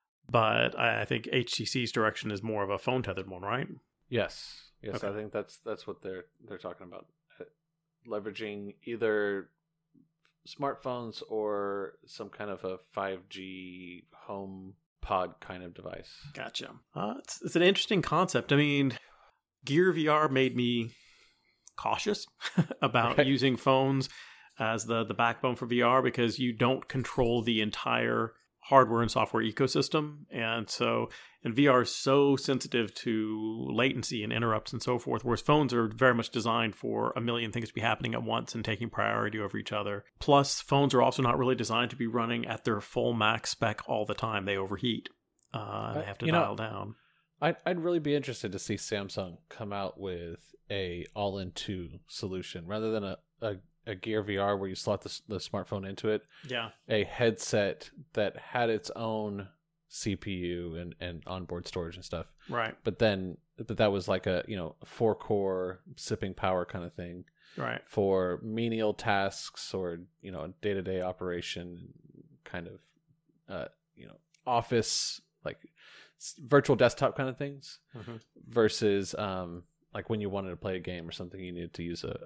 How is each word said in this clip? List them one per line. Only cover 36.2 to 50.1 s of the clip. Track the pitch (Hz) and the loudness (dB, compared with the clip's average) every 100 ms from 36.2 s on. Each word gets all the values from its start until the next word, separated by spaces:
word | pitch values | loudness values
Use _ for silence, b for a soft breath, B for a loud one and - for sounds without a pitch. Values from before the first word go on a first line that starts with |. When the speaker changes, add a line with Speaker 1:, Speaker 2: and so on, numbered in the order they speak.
| 110 | 2
Speaker 1:
designed | 120 113 113 113 - | -2 0 2 0 -2
for | 117 110 117 - | -4 -2 -2 -2
a | |
million | 117 117 113 | -2 -2 -2
things | 117 110 | -4 -4
to | |
be | - | -2
happening | 113 110 120 | 0 0 -2
at | 117 | -4
once | 113 113 113 | -2 -2 -2
and | 117 | -6
taking | 113 113 117 | -4 -2 -2
priority | - 107 110 107 107 | 0 0 2 0 -2
over | 101 107 | -4 -6
each | - | -4
other. | 107 101 101 - - | -4 -4 -6 -8 -2
Plus, | - 143 139 - | 6 8 8 0
phones | - 139 139 | 2 4 6
are | 131 | 6
also | 123 131 | 6 6
not | 123 135 | 4 4
really | 123 120 | 4 2
designed | 110 113 120 | 0 0 0
to | 127 | -2
be | 113 | -2
running | 117 117 117 117 | 0 0 -2 -2
at | 110 | -4
their | - 104 | 0 -2
full | - 123 120 | -2 0 2
max | 120 107 113 - | 4 4 2 0
spec | - 113 107 - | 0 0 0 -2
all | 117 107 | -2 -2
the | |
time. | 104 113 107 95 | -2 -2 -2 0
They | 98 | -2
overheat. | 95 98 123 110 - _ _ _ - | -2 -2 -2 -2 -6 _ _ _ -10
Uh, | 110 | -8
and | 104 104 110 110 | -6 -6 -4 -4
Speaker 2:
Uh, | |
Speaker 1:
they | 196 | -6
have | - | -4
to | - | 0
Speaker 2:
you | |
know, | 170 | 2
Speaker 1:
dial | 123 104 | 2 -2
down. | 110 104 101 - _ _ _ - | -6 -6 -10 -12 _ _ _ -2
Speaker 2:
I'd, | 151 165 165 | -2 0 -2
I'd | 180 | -2
really | 165 170 | 0 0
be | 147 | 2
interested | 147 131 117 104 | 0 -2 -6 -6
to | 95 | -6
see | - 101 | -4 -4
Samsung | - 104 98 - 92 85 - | -2 -4 -4 -6 -8 -8 -16
come | - 104 | -12 -8
out | 101 95 - | -6 -6 -6
with | 98 | -6